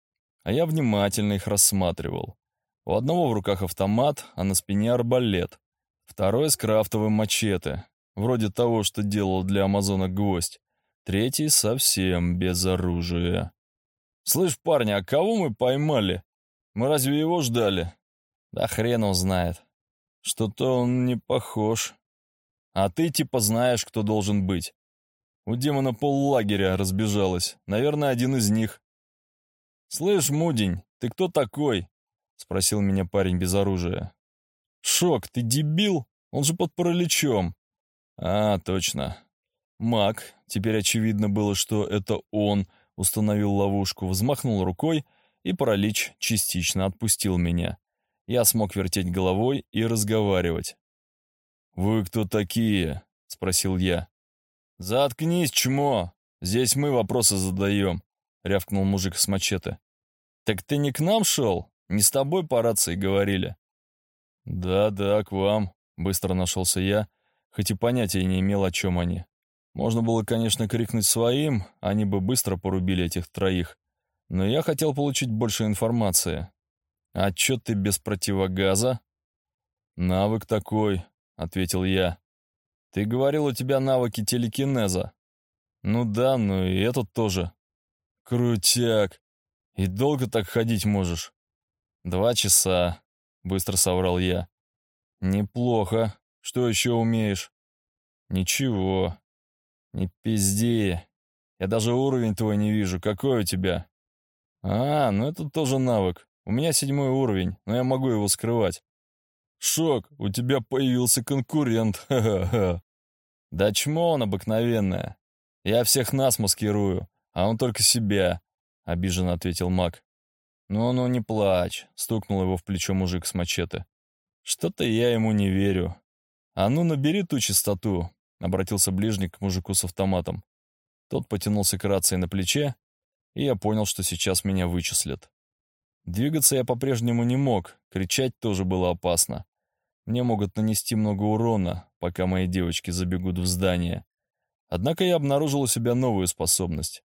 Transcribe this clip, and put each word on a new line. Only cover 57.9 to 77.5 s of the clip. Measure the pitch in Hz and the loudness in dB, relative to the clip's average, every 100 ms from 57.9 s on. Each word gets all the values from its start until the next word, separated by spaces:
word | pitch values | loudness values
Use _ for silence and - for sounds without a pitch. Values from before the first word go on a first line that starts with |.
| 85 - _ _ _ | -2 -8 _ _ _
рявкнул | 90 98 - 98 | -2 -2 0 0
мужик | 98 98 95 - | 2 2 0 -2
с | - | -2
мачете. | 98 - 95 - 92 _ _ _ _ _ _ | -2 -2 -4 -4 -10 _ _ _ _ _ _
«Так | - 95 | -4 -4
ты | - 143 | -2 -2
не | 143 | 0
к | 131 | 0
нам | 160 220 | 0 2
шел? | 196 - 117 87 - _ - | 2 2 0 0 -4 _ -4
Не | 98 | 0
с | 101 | 2
тобой | 139 139 185 160 | 2 0 -2 0
по | 120 | 0
рации | 117 104 - | 2 0 -2
говорили?» | 87 95 98 101 95 90 - _ _ _ _ _ _ _ _ | -2 0 2 2 0 -2 -8 _ _ _ _ _ _ _ _
«Да, | - 87 90 95 107 | -10 -6 0 2 2
да, | 101 98 104 | 2 0 0
к | 101 | 0
вам», | 98 98 107 95 - _ - | 0 0 0 -2 -10 _ -6
быстро | 90 95 95 | -4 -2 -2
нашелся | 92 90 - 90 92 | -2 -2 -2 -2 0
я, | 92 104 104 _ _ _ _ | 0 0 -2 _ _ _ _
хоть | - 98 | -6 -4
и | |
понятия | 98 117 123 101 95 | 0 0 0 0 0
не | 92 92 | 0 0
имел, | 98 101 | 0 0
о | 95 | 0
чем | 87 95 87 | 0 -2 0
они. | 87 87 - _ _ _ _ | -2 -4 -10 _ _ _ _
Можно | - 117 113 | -4 -2 0
было, | 113 113 | 2 0
конечно, | 107 113 113 - 110 | 0 0 0 0 -2
крикнуть | 117 113 117 101 | -2 -2 0 0
своим, | 113 117 131 151 117 - _ | 2 2 2 0 -2 -4 _
они | 98 104 | -2 0
бы | 104 98 | 2 0
быстро | 95 127 - 92 | 0 0 0 -2
порубили | 98 95 92 92 | -2 0 0 0
этих | 87 90 87 | 0 -4 -6
троих. | - 95 92 85 - _ _ _ _ - | -2 0 0 -2 -8 _ _ _ _ -6
Но | 87 95 | -2 0
я | 139 | 0
хотел | 170 147 156 | 0 0 0
получить | 139 143 135 131 | 0 -2 -2 -2
больше | 110 117 - | -2 -2 0
информации. | 107 101 113 120 104 90 90 73 87 _ _ _ _ _ _ | -2 0 0 2 2 0 0 -4 -6 _ _ _ _ _ _
«А | - 98 | -2 0
че | 92 - | 2 0